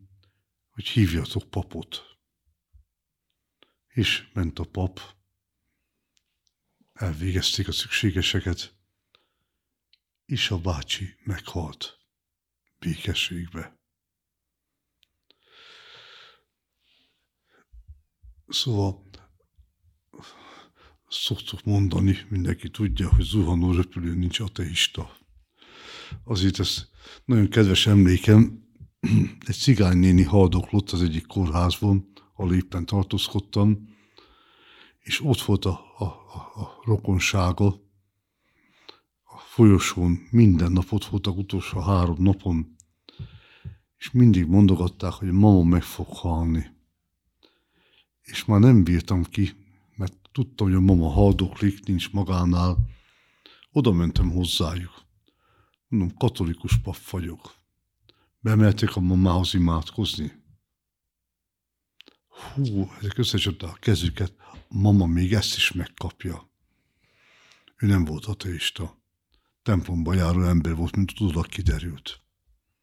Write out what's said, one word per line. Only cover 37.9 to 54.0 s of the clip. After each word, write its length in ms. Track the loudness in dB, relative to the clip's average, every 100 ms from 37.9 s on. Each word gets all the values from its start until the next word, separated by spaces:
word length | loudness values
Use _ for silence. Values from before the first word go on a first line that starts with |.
| _ _ _ _ _ _ _ _ _ _ -20 _ _
a 140 | _ -20
folyosón 880 | -8 4 6 6 2 -2 -2 -2 0
minden 400 | 4 6 6 2
nap 200 | 0 -2
ott 140 | -4 -4
voltak 320 | -6 -6 -6
utolsó 420 | -6 -8 -6 -6
három 440 | 0 2 0 2
napon, 520 | 0 0 -2 -4 -6 _ _ _ -20 -20 -20 -20 _ _ -20 -20 _ _
és 140 | -2
mindig 340 | 4 6 6 4
mondogatták, 680 | 4 6 4 0 -4 -10
hogy 200 | -8 -2
mama 320 | 4 6 6
meg 200 | 6 2
fog 240 | 0 -10 -12
halni. 680 | -8 -6 -2 -2 -2 -6 _ _ _ _ _ _ _ _ _ _ _ _ _ _ _
És 240 | -18 -10 2
már 140 | 6
nem 240 | 8 8
bírtam 400 | 6 0 -2 -4
ki, 320 | -4 -4 -4 -6 _ _ _ -10
mert 220 | -10 -10 _
tudtam, 360 | -8 -8 -2 0
hogy 80 | 4
a 40 |
mama 300 | 4 4 4
haldoklik, 760 | 4 4 4 -2 -2 -4 -4 -4
nincs 260 | -6 -4
magánál. 680 | -6 -2 -2 0 2 0 0 -2 -4 _ _ _ _ _ _ _
Oda 200 | 0 2
mentem 380 | 2